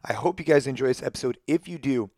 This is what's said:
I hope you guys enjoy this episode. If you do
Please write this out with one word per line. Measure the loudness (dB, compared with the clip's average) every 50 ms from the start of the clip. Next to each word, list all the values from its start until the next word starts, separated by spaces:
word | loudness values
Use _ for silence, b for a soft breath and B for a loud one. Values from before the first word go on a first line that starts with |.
| -2
I | -2
hope | -4 0 0 0 0 0
you | 2
guys | 4 4 4 4
enjoy | 2 -4 -2 0 0
this | 0 0
episode. | -4 -8 -6 -4 -4 -4 -4 -4 _
If | -2 -2 -2 -2
you | -6 -14 -4
do | -2 0 0 0 -2 -4 _